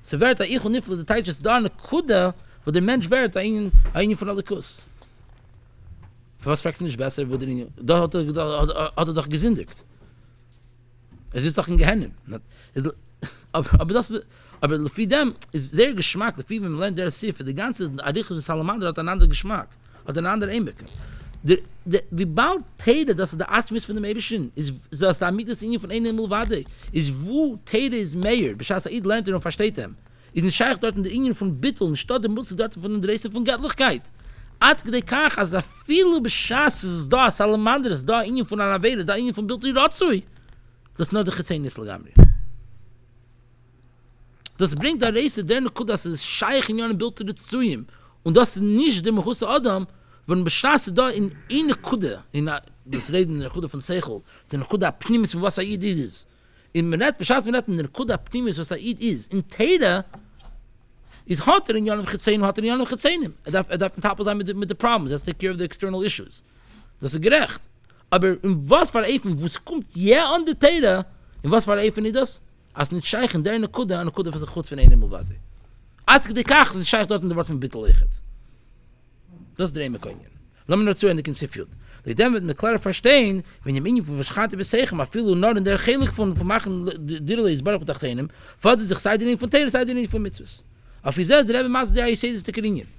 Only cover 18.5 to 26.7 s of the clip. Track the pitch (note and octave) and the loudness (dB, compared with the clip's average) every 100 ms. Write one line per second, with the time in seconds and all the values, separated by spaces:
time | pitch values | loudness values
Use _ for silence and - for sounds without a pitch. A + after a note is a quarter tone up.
18.5 | D#3 E3 A3 F3 D#3+ E3 F#3+ - - F#3+ | -4 -4 -4 -4 -4 -6 6 6 6 -4
19.5 | G3+ - - - - - D3+ F3 G#3+ G3+ | -8 -10 -20 -20 -16 -8 -4 -2 -2 -2
20.5 | A3+ D#3 - - - - - - - C3+ | -4 -4 -8 -18 -16 -16 -16 -18 -6 2
21.5 | F3+ - - F3+ F#3 - E3+ F#3 D#3 D4 | 2 2 -14 -2 -2 -2 -6 -2 0 0
22.5 | F#4 - - - C#4+ C#4 F3 F#3+ D#3+ - | -2 -6 -4 2 2 2 0 -2 -6 -2
23.5 | G#3+ A3+ A3 - G#3+ G3+ G#3+ - G#3+ B2 | -2 -2 -6 -6 -6 -4 -6 -4 -6 -6
24.5 | - C#3+ B2+ - C#3 F#3+ - F3+ G3 A3+ | -6 -8 -8 -12 0 0 2 -2 -2 -4
25.5 | A#3 G#3+ A#3 F#3+ A3+ A#3 A3 A3 G#3 A3+ | -6 -4 -4 -4 -4 -2 -2 -2 -2 -2
26.5 | F#3 C3+ | -4 -6